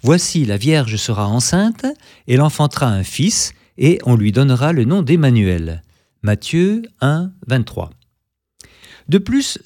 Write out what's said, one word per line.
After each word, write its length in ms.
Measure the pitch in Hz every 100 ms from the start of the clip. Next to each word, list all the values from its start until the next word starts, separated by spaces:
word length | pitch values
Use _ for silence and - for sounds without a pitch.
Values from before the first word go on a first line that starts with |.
« 0 |
Voici, 420 | 120 175 - 170 127
la 120 | 101
Vierge 400 | 120 156 117 107
sera 300 | - 104 101
enceinte, 580 | 117 - 175 214 226 262 294 - - -
elle 140 | 123
enfantera 460 | 151 - 147 - 131
un 160 | 98
fils, 500 | 95 - 170 - - - _ -
et 200 | 139 180
on 120 | - 120
lui 160 | 104
donnera 420 | 104 139 123 143
le 100 | 165 117
nom 160 | 139
d'Emmanuel. » 800 | 135 170 143 120 98 87 80 82 - _ _ _
Matthieu 640 | 104 104 - 165 185 220 226 _
un, 300 | 131 156 185 - -
vingt-trois. 440 | 127 107 - 85 - _ _ _ _ _ _ - _ - - -
De 100 | 180
plus, 400 | 196 262 269 -